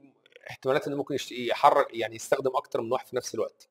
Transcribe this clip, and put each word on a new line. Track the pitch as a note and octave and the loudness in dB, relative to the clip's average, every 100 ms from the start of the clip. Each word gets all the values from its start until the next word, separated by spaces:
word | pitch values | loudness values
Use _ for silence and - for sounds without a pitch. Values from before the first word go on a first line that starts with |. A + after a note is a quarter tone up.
| C3+ _ _ - - | -10 _ _ -20 -18
احتمالات | A#2+ C3 D3 D3 | -6 0 0 0
إنه | C#3+ | -6
ممكن | - - | -4 -6
يشت-، | - | -6
يحرك، | A#2 A#2 G#2+ D3 D3 - | -6 -4 4 6 6 2
يعني | A2+ A2 A#2 | 0 -6 -4
يستخدم | - C#3 C3 C3+ | 0 2 2 -2
أكتر | - C3+ | -4 -4
من | A2+ | -2
واحد | B2+ - | -2 -2
في | B2+ | -6
نفس | - A2+ | -4 -4
الوقت، | G2 - - | -6 -6 -12